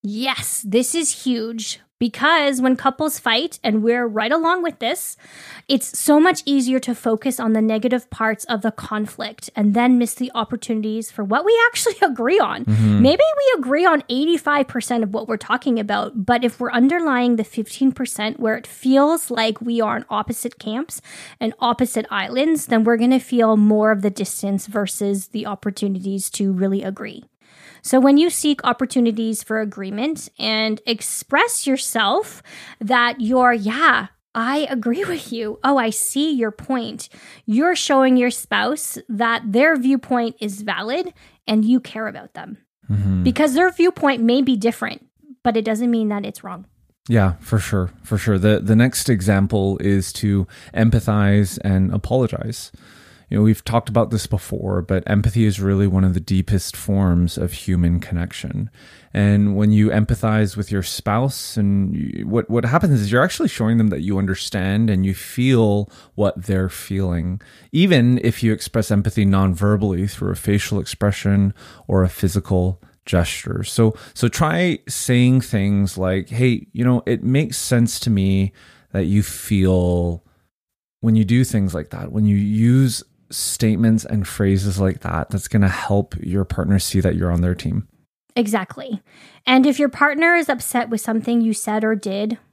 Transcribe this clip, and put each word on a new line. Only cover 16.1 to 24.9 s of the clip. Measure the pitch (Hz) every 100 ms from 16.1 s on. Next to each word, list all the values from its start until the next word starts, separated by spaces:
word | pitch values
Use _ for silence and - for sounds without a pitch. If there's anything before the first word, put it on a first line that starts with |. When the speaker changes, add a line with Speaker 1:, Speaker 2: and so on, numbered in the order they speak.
| 233
Speaker 1:
but | 190 247
if | 240 -
we're | 247
underlying | 247 262 349 320 247 247 233
the |
fifteen | 214 - 214 - 269
percent | 254 247 - 214 -
where | 226 233
it | -
feels | - 262 269 294 330 -
like | 233 226 214
we | 233 233
are | 214 220
on | -
opposite | 214 208 226 233 -
camps | 214 226 330 - - - - -
and | 226 -
opposite | 247 233 247 233 220
islands, | 202 196 247 311 311 -
then | 226
we're | 226 233
gonna | 240 262
feel | - 240 220 220
more | 208 214 214
of | 208
the | 202
distance | 202 190 - 196 196 202
versus | 208 190